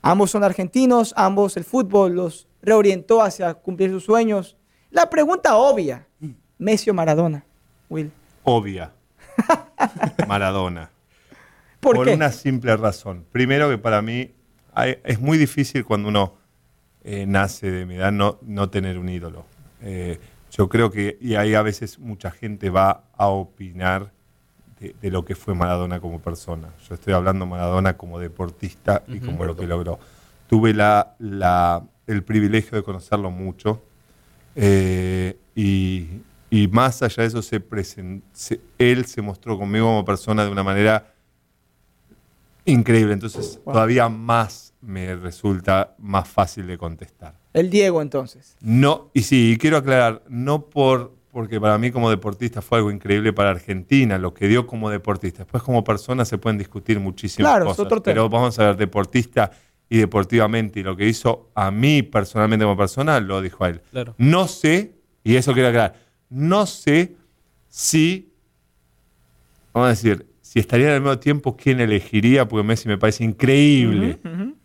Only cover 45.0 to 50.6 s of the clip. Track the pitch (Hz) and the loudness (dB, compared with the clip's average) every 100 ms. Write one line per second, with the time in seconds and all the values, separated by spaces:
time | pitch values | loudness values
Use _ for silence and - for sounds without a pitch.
45 | 92 90 90 85 104 95 92 95 95 _ | -8 -8 -10 -4 -2 -2 0 0 0 _
46 | 104 98 85 - 95 - 90 87 85 80 | -4 -4 -2 -2 -2 -4 -12 -10 -12 -12
47 | 92 _ 80 _ _ 156 180 196 196 170 | -18 _ -20 _ _ -2 2 2 2 0
48 | 147 139 127 127 _ _ 110 120 139 151 | -4 -6 -8 -16 _ _ 0 4 4 2
49 | - - - 131 113 113 156 151 135 131 | -2 -2 2 4 4 4 2 0 2 2
50 | 120 110 _ 120 131 151 | 2 0 _ -8 -4 -4